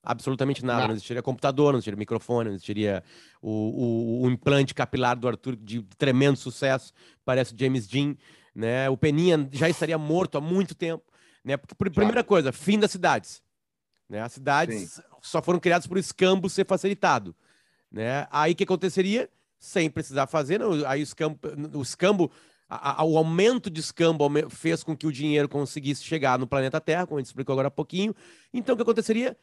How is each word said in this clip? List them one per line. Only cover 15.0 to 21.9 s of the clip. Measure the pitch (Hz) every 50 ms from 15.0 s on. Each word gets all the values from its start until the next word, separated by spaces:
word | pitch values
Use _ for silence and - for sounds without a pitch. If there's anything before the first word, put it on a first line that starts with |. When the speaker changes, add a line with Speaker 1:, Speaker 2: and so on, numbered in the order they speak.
| - _ - - -
Speaker 1:
só | - - 165
foram | - - 175 175
criadas | - 175 170 180 -
por | - 180
escambo | 196 170 - - - 185 185 190 190 170 190
ser | - - 190
facilitado, | - 190 175 - 196 202 - - 180 143 120 101 90 80 - _ _ _ _ _ _ _ _ _ _
né? | - 104 110 117 131 143 151 -
Aí | - 147 151 160 175
o |
que | - 196
aconteceria? | - 190 165 185 190 139 185 185 196 208 240 - - _ _ _ _ _ _
Sem | - - - 202 165 156
precisar | - 165 156 - 135 143 135
fazer, | - - 160 147 131 180 220
não, | 240 220 175 147 147
aí | 131 135 143
o | 151
escambo, | - - - 160 156 156 - - 151 143 143 147 151 143
o | 147
escambo, | 131 -